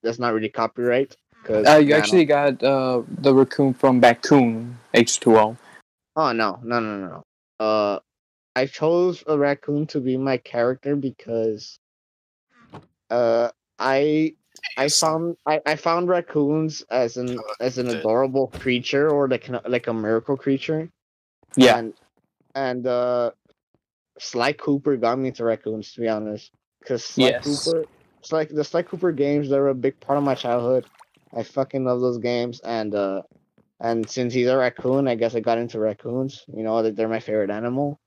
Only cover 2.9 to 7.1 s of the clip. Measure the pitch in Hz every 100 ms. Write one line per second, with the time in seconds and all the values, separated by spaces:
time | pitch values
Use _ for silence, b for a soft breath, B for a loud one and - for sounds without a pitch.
2.9 | 123 113 - 139 131 131 - 139 127 139
3.9 | 127 120 117 - 147 120 113 117 120 -
4.9 | 113 117 - - 113 107 120 b b _
5.9 | _ _ - 147 117 110 95 120 120 110
6.9 | 101 95